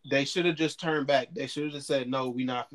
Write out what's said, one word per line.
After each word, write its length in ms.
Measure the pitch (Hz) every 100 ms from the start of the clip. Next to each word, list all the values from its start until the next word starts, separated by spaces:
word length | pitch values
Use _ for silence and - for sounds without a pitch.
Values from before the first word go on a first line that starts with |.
| 131
They 160 | 135 139
should 200 | 185 175
have 100 | 156
just 240 | 160 -
turned 260 | 170 156 135
back. 240 | 139 120
They 140 | 170 135
should 200 | 151 151
have 80 |
just 120 | 147 143
said, 240 | 139 123
"No, 180 | 135 131
we 140 | 123
not, 300 | 127 123 -